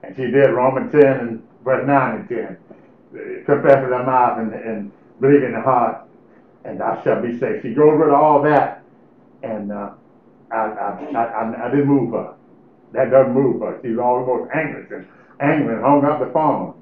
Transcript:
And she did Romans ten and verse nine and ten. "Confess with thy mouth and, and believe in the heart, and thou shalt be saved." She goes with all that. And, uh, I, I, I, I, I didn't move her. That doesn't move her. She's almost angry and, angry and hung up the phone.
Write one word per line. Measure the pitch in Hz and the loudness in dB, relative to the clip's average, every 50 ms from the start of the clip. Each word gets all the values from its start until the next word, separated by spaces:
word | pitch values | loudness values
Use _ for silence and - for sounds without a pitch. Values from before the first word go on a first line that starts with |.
| - | -18
And | - - | -18 -10
she | 135 131 117 | -8 -6 0
did | 113 139 139 - | 2 4 4 4
Romans | - 127 123 135 127 131 113 - | 4 2 2 2 0 0 -6 -2
ten | - 147 143 135 131 123 | 6 6 6 6 6 0
and | 120 120 113 113 - _ _ _ - | -4 -8 -8 -10 -14 _ _ _ -2
verse | 127 131 127 127 | -2 -2 0 0
nine | 139 143 139 131 123 113 104 | 0 2 2 2 0 -4 -8
and | 92 - | -8 -8
ten. | 120 113 101 - 90 - _ _ - - - _ _ _ _ _ - - - - - - - | -8 -8 -8 -10 -12 -18 _ _ -20 -20 -20 _ _ _ _ _ -16 -14 -12 -12 -12 -10 0
"Confess | - 143 143 151 147 139 139 | 0 0 2 6 4 4 4
with | 131 123 | 4 0
thy | 127 127 123 | -2 -2 -2
mouth | 135 127 127 127 120 120 120 | 0 2 2 2 2 0 -2
and, | 113 107 101 | -6 -6 -8
and | - 90 92 - 101 101 - - _ _ _ _ _ | -8 -8 -8 -8 -8 -10 -14 -16 _ _ _ _ _
believe | 127 139 147 139 127 | 4 6 6 6 4
in | 120 113 | 2 -4
the | 110 | -4
heart, | 123 131 127 127 117 - - - - - _ - _ _ _ _ _ _ _ _ _ | 0 0 2 2 2 0 -4 -8 -14 -20 _ -20 _ _ _ _ _ _ _ _ _
and | 110 107 95 | -14 -10 -6
thou | 101 113 - - - | -4 -4 -6 -4 -2
shalt | 143 117 104 123 | -2 -2 -2 -2
be | 120 117 - | -6 -6 -4
saved." | - - - - - | -4 -6 -6 -6 -8
She | - - | -6 0
goes | 139 151 151 151 151 | 4 4 4 6 4
with | 160 147 | 4 4
all | 143 143 151 156 170 151 143 | 4 4 4 4 4 4 4
that. | 151 151 135 123 - - - - _ _ _ _ _ _ _ _ _ _ _ - | 4 4 2 2 0 -6 -12 -20 _ _ _ _ _ _ _ _ _ _ _ -12
And, | 127 110 104 104 101 | -10 -8 -8 -8 -8
uh, | 104 101 101 - - - _ _ _ _ _ _ _ _ - _ | -8 -8 -10 -12 -14 -18 _ _ _ _ _ _ _ _ -16 _
I, | 117 | -6
I, | 113 117 113 107 104 101 104 101 - - - 139 | -4 -4 -4 -6 -8 -8 -8 -8 -10 -10 -6 -4
I, | 117 117 | -2 -2
I, | 113 - 110 113 113 113 117 117 123 | -2 -4 -6 -6 -6 -6 -8 -6 -2
I | |
didn't | 131 143 143 139 | 0 0 2 2
move | 143 139 117 110 113 | 2 2 0 -2 -4
her. | 104 - - - _ _ _ - _ _ _ _ _ _ _ - | -6 -6 -8 -14 _ _ _ -20 _ _ _ _ _ _ _ -2
That | 117 131 117 | -2 -2 4
doesn't | 127 135 131 123 120 | 6 4 4 6 2
move | 127 139 127 107 - | 2 2 2 0 -2
her. | - 92 95 - - | -6 -8 -8 -10 -8
She's | 123 110 113 | -6 -4 -2
almost | 120 123 123 123 127 127 123 113 - - - | 0 0 0 0 0 -2 -2 -4 -4 -4 -4
angry | 156 160 143 - 95 92 - 104 | -4 -4 -4 -8 -12 -14 -14 -16
and, | - - - - - - _ - _ | -16 -16 -18 -20 -20 -20 _ -10 _
angry | 139 143 160 151 135 113 113 | 0 0 0 0 0 -2 -4
and | 107 107 | -2 2
hung | 131 143 147 143 | 4 4 4 4
up | 147 147 - | 2 0 -2
the | 131 - | -4 -2
phone. | - 160 156 143 139 156 175 175 - - | 0 0 0 2 0 -2 -4 -10 -12 -18